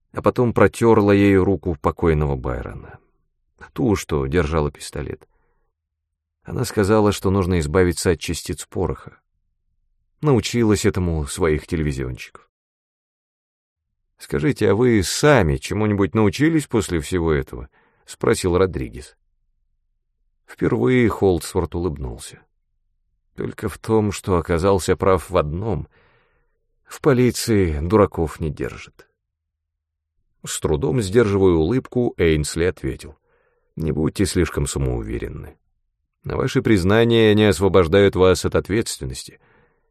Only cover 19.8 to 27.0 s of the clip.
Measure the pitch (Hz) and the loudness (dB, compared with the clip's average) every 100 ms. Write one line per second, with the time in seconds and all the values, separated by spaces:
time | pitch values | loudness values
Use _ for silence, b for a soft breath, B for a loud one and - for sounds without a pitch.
19.8 | _ _ _ _ _ _ _ - 87 113 | _ _ _ _ _ _ _ -6 -4 0
20.8 | 123 127 117 - 98 87 - 95 82 87 | 2 2 2 2 0 0 -2 -4 -4 -4
21.8 | 90 71 64 57 - - _ _ _ _ | -6 -6 -10 -12 -18 -20 _ _ _ _
22.8 | _ _ _ _ _ - - - 107 - | _ _ _ _ _ -12 -12 -8 -10 -10
23.8 | - 110 104 95 - 90 80 85 95 98 | -2 0 0 -4 -2 -2 0 0 2 0
24.8 | - 90 95 92 - 90 76 82 110 85 | 0 0 2 2 0 -2 -2 -4 -6 -6
25.8 | - _ _ _ _ _ _ _ _ _ | -8 _ _ _ _ _ _ _ _ _
26.8 | _ - | _ -4